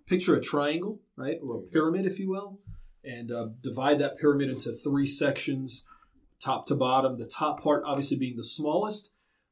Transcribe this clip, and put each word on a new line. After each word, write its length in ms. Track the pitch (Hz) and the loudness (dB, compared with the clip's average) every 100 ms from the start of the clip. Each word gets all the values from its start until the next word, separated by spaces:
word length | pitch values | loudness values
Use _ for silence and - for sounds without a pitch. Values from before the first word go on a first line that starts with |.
| - | -2
Picture 280 | 180 160 151 | 2 4 4
a 60 | |
triangle, 600 | - 147 147 165 202 214 _ - | 4 0 2 0 -4 -8 _ -8
right, 220 | 131 165 | -6 -6
or 140 | 135 113 | -6 -8
a 40 | |
pyramid, 460 | - 160 160 190 190 | 0 2 4 2 0
if 100 | 185 | -2
you 140 | 190 | -4
will. 260 | 196 196 196 - - - _ 131 | -4 -8 -16 -16 -16 -18 _ -12
And, 220 | 120 120 | -10 -6
uh, 160 | 117 110 110 | -6 -6 -8
divide 360 | 127 117 139 147 | -8 0 4 4
that 180 | 151 - | 2 4
pyramid 320 | 147 139 135 | 4 4 0
into 240 | 127 123 | -2 -6
three 340 | - 143 139 139 | -6 0 0 0
sections, 800 | - 143 139 - 135 131 - - - _ _ _ _ | 2 0 0 -2 -4 -4 -8 -12 -20 _ _ _ _
top 220 | 135 127 - | -4 -2 0
to 80 | 135 | 0
bottom, 420 | 127 131 - 117 | 4 4 4 0
the 80 | 117 | -8
top 380 | - 151 - | -2 -2 0
part 200 | 147 143 143 | 2 2 2
obviously 320 | 139 139 131 | -2 0 0
being 180 | 127 117 | -2 -4
the 80 | |
smallest, 680 | - - 151 175 214 208 - _ _ _ _ | -6 -4 0 2 0 -4 -8 _ _ _ _